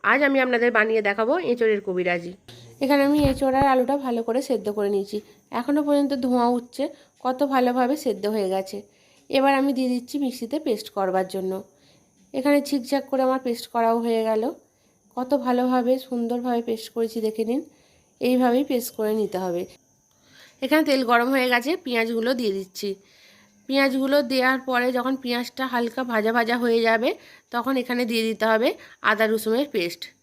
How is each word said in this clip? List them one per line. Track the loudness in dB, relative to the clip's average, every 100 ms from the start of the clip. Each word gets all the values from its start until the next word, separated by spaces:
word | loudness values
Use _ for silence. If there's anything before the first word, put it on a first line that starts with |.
আজ | 2 2 4
আমি | 2 2
আপনাদের | 2 2 2
বানিয়ে | 2 2 0
দেখাবো | 0 0 0 0
এঁচোড়ের | 0 0 0 -2
কবিরাজি। | -2 -2 -2 -6 -16 -20 -20 -20 -6
এখানে | 0 2 4
আমি | 4 2
এঁচোড় | 2 0 4
আর | 4
আলুটা | 4 2 -2
ভালো | -2 -4 -2
করে | -2
সেদ্ধ | -2 -4 -2 -4
করে | -2
নিয়েছি, | -2 -2 -8 -10 _ _ -6
এখনও | -2 0 2
পর্যন্ত | 2 2 -2 0
ধোঁয়া | 2 2 0
উঠছে, | -4 -6 -6 -8 _ _
কত | -6 -2 0
ভালোভাবে | 2 2 2 0 0
সেদ্ধ | -2 -2 -2 -2
হয়ে | -2
গেছে। | -2 -4 -12 -16 _ _ _ _
এবার | 0 2 2
আমি | 0 0
দিয়ে | -2
দিচ্ছি | -2 -4 -4
মিক্সিতে | -4 -6 -6 -4 -2
পেস্ট | -4 -4 -4
করবার | 0 0 -2
জন্য। | -4 -4 -6 -10 _ _ _ _ _ _
এখানে | -2 2 2 2
ঝিকঝাক | -4 -2 -4 0
করে | 0 2
আমার | 0
পেস্ট | -2 -6 -4
করাও | 0 2 2 0
হয়ে | 0 0
গেল। | 0 -2 -6 _ _ _ _ _ -8
কত | -2 0 2
ভালোভাবে | 0 2 2 2 0 -2
সুন্দরভাবে | -4 -2 -4 -2 -2
পেস্ট | -2 -6 -6 -4
করেছি | -4 -2
দেখে | -4 -2 -2
নিন, | -2 -6 _ _ _ _ _
এইভাবেই | 0 2 4 2
পেস্ট | 0 -2 -4 -4
করে | -2 0
নিতে | -2 -4
হবে। | -4 -4 -8 -16 _ _ _ _ _ -20 -20 _
এখানে | 0 2 4
তেল | 2 4
গরম | 2 4 0
হয়ে | 2
গেছে, | 0 0 -4
পেঁয়াজগুলো | -2 -2 0 -2 -2
দিয়ে | 0 -2 -4
দিচ্ছি। | -8 -8 -8 -8 _ _ -20 -20 _ _ -2
পেঁয়াজগুলো | 2 2 2 2 2 2
দেওয়ার | 2 2 0 0
পরে | 0 0 0
যখন | -2 -4
পেঁয়াজটা | -2 -4 -4 -6 -4
হালকা | -2 -2 -4
ভাজা | -2 0 2 2
ভাজা | 2 0
হয়ে | 2 2 2
যাবে, | 2 0 -2 -14 -20 _
তখন | -6 -2 -2
এখানে | -2 -2 0
দিয়ে | 0 0
দিতে | 0 2
হবে | 4 2 -2 -14 -2
আদা | 0 2 2
রসুনের | 0 0 0 0
পেস্ট। | -2 -2 -6 -16 _